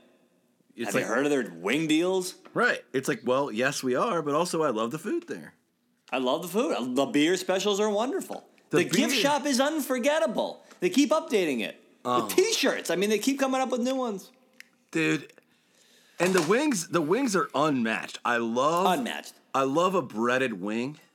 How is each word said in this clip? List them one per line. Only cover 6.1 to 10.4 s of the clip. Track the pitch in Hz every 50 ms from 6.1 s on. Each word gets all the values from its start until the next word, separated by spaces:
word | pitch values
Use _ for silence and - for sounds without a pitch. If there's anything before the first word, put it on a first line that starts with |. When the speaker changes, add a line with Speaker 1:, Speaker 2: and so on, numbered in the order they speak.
Speaker 2:
I | 123 131
love | 131 127 143 165
the | 175 170
food. | 165 214 269 330 - 107 123 127 123
The | 131 139
beer | 131 113 147 151 165 185
specials | 180 - - 185 196 180 208 202 190
are | 214 220
wonderful. | 202 202 233 262 392 349 - - - - - _ _ _ _ -
Speaker 1:
The | - 180
Speaker 2:
The | 165
gift | 135 -
Speaker 1:
beer | 233 302 -
Speaker 2:
shop | 277 233 190 277 294 277 277
is | 294 269 226
unforgettable. | 269 294 320 311 - - 254 254 220 285 302 320 320 269 185 131